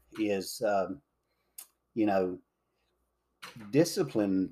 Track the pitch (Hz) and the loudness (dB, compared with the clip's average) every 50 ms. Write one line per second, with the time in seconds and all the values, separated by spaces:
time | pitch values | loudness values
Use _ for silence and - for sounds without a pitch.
0 | _ _ - 113 107 104 101 95 87 - - - 117 104 101 98 90 90 95 - | _ _ -4 -2 0 0 0 0 -2 -6 -6 -2 0 0 2 0 0 -2 -6 -10
1 | _ _ _ _ _ _ _ _ _ _ _ - - - _ _ _ _ - 113 | _ _ _ _ _ _ _ _ _ _ _ -20 -20 -20 _ _ _ _ -4 0
2 | 107 104 98 95 92 90 90 85 - _ _ _ _ _ _ _ _ _ _ _ | 0 2 2 2 0 0 -2 -6 -12 _ _ _ _ _ _ _ _ _ _ _
3 | _ _ _ _ _ _ _ _ - - - 117 107 101 113 147 175 170 - 208 | _ _ _ _ _ _ _ _ -20 -18 -16 -16 -6 2 4 4 4 4 2 -2
4 | 160 143 - 113 104 98 95 95 92 - | -2 0 0 0 2 2 2 2 0 0